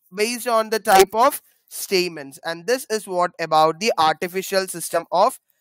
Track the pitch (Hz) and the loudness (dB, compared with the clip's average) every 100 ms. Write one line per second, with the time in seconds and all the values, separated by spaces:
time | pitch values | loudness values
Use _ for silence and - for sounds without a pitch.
0 | _ 185 226 240 240 226 220 220 214 190 | _ -4 -4 -4 0 0 0 -2 4 6
1 | 190 220 262 - - _ _ - - 190 | 6 4 2 0 -8 _ _ -14 -2 -2
2 | 180 160 135 135 165 165 170 262 - 214 | -2 -6 -16 -12 -10 -8 -4 -4 -4 -6
3 | 196 180 175 - 160 156 160 160 - - | -4 -2 -2 -4 0 4 4 2 -2 2
4 | 156 156 180 185 185 196 190 170 - 170 | 2 0 -4 -6 -4 -4 -4 -8 -6 -6
5 | 165 165 233 - _ _ | -2 0 0 -2 _ _